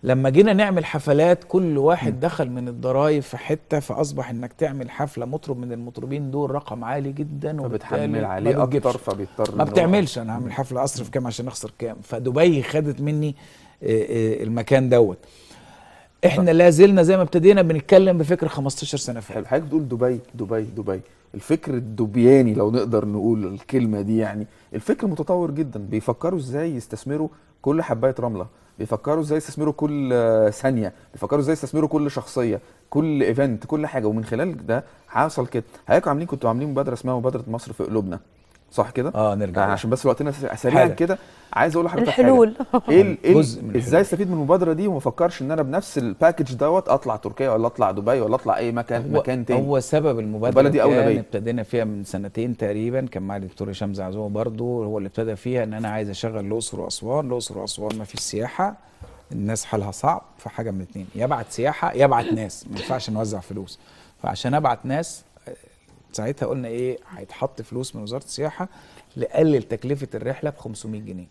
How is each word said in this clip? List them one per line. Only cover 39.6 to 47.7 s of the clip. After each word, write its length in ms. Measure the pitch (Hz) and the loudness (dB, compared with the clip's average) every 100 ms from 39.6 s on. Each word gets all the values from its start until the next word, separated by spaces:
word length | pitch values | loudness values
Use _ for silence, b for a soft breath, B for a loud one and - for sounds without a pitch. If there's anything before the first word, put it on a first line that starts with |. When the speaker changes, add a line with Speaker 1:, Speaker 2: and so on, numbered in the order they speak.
Speaker 2:
آه، 40 | 101 | 2
Speaker 1:
بقى. 60 | |
Speaker 2:
عشان 180 | 95 110 | 0 0
بس 160 | 127 135 | 0 2
وقتنا 240 | 127 147 | 0 -2
س-، 280 | 143 139 113 | -4 -6 -2
سريعًا 160 | 123 - | 4 6
Speaker 1:
حالا. 120 | - | 6
Speaker 2:
كده، 240 | - 170 185 B B B | 4 0 0 B B B
عايز 220 | - 147 | 0 2
أقول 120 | 160 170 | 2 0
لحضرتك 220 | 180 240 | 0 0
Speaker 3:
الحلول. 460 | 240 254 262 220 226 254 | 4 6 8 6 4 0
Speaker 2:
حاجة. 100 | 214 - | 0 6
إيه 140 | 175 | 6
ال-، 160 | 202 160 | 6 4
إيه 80 | - | 6
ال-، 40 | 185 | 6
Speaker 1:
جزء 260 | 139 113 | 6 -2
من 60 | 117 | -4
Speaker 2:
إزاي 120 | 110 | -2
Speaker 1:
الحلول. 180 | 123 156 | 4 4
Speaker 2:
استفيد 260 | 196 170 196 | 4 0 0
من 40 | |
المبادرة 380 | 170 143 180 175 | 0 4 4 4
دي 140 | 160 202 | 0 0
وما 120 | 160 | 0
أفكرش 440 | - - 170 - | -4 0 -2 -2
إن 80 | 135 | -4
أنا 120 | 160 | -2
بنفس 360 | 135 160 - 147 | 0 -2 -4 -4
الباكج 560 | 117 95 160 170 135 | -4 2 2 2 -4
دوت 340 | 123 143 180 - | 0 2 2 2
أطلع 280 | 135 127 107 | 0 0 -6
تركيا 340 | 104 - 135 | -6 -4 0
ولا 160 | 113 | 2
أطلع 240 | 117 | 0